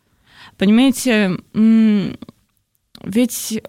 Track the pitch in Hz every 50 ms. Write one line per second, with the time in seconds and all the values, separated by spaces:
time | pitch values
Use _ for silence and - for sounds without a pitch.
0 | _ _ _ _ _ _ _ - - - _ - 190 196 214 233 262 269 247 -
1 | - 254 226 214 208 185 180 - - _ - 208 220 220 226 226 220 220 208 202
2 | 180 - - - - - - _ _ _ _ _ _ _ _ _ _ _ - -
3 | - - 196 233 254 233 - - - - 220 220 -